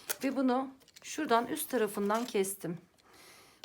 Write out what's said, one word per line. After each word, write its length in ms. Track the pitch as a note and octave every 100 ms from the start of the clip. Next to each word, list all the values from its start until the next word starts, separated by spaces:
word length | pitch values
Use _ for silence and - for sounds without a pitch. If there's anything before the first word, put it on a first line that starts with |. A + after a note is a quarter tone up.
| - -
Ve 120 | C4+ B3+
bunu 320 | C4 B3+ C4+ - - -
şuradan 440 | - - D4+ A#3 A#3+
üst 220 | D4+ -
tarafından 560 | B3 G#3 G#3+ G3+ A3 A#3+
kestim. 520 | G3+ F#3+ - E3 E3+ - _ _ - - - - -